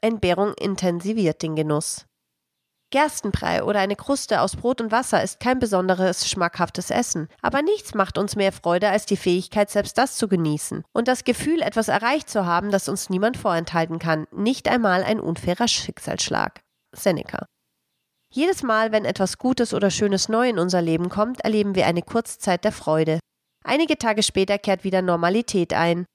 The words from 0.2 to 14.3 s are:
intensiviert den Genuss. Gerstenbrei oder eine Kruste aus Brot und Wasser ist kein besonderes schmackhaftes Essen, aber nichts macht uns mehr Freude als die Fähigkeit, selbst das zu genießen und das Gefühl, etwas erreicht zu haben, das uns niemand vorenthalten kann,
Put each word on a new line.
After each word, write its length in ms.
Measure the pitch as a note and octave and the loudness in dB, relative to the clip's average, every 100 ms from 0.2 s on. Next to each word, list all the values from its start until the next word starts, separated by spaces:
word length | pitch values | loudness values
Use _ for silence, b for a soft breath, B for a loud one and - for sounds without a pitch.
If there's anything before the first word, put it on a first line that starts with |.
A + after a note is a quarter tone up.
| F3+ F3 G3+ - | 0 2 0 -2
intensiviert 840 | - F#3+ F#3 F3 F#3 A3 F3 D#3 | -4 0 0 0 -2 0 0 0
den 120 | E3 D#3 | -4 -2
Genuss. 500 | D3+ D3+ D#3 - - _ _ _ _ _ _ _ _ | 0 0 -2 -10 -14 _ _ _ _ _ _ _ _
Gerstenbrei 720 | C4+ D4+ - G#3+ - - - | 0 0 0 -4 -2 0 -2
oder 160 | - G#3 | 0 0
eine 160 | G3 G3+ | 0 -2
Kruste 460 | - C#4 - G3 | -2 -4 0 0
aus 140 | E3+ - | 0 0
Brot 260 | A#3+ - | -4 -2
und 100 | A#3 | 0
Wasser 320 | A3 B3+ G3 | -2 2 0
ist 160 | F#3+ - | 0 -4
kein 200 | B3 C4 | 0 0
besonderes 680 | A#3+ G3 F#3 F3+ F#3 F3+ - | 2 2 2 2 2 0 -2
schmackhaftes 640 | - E3+ - E3+ - F3+ | -2 -2 0 -2 -2 -4
Essen, 400 | - B3 F3 D#3+ b | -2 -2 -4 -6 b
aber 200 | - C4+ | -2 0
nichts 320 | D#4 G#4 - | 0 0 -2
macht 240 | A3 F#3+ - | -2 -2 0
uns 180 | G#3 - | -4 0
mehr 160 | G3 | 0
Freude 380 | - - F3 G3+ | 0 0 2 2
als 160 | G3 - | 0 0
die 100 | G3 | -2
Fähigkeit, 540 | - F3+ F#3 - G#3 | 2 0 0 0 0
selbst 280 | G#3 G3+ - | 0 -2 0
das 200 | C4 - | 0 0
zu 100 | G#3+ | 0
genießen 560 | F#3 D#3+ D3+ - - - | 0 0 -2 -4 -10 -6
und 160 | - A#3+ | -2 0
das 160 | B3+ | 0
Gefühl, 380 | - A#3+ D4 E4 | 0 -2 0 0
etwas 260 | C4+ G#3+ A3 | 0 -2 0
erreicht 420 | G3+ A3+ D4+ - | 0 0 -2 -2
zu 160 | G#3+ F3+ | -2 0
haben, 260 | F3 G3 | 0 2
das 180 | G3 - | -2 -2
uns 200 | G3 - | -6 -2
niemand 280 | F#3 G#3 B3+ | 0 0 0
vorenthalten 640 | G#3+ E3+ E3 E3+ E3 E3 | 0 0 0 -2 -2 -2
kann, 280 | E3 D#3 D#3 | -2 -2 -2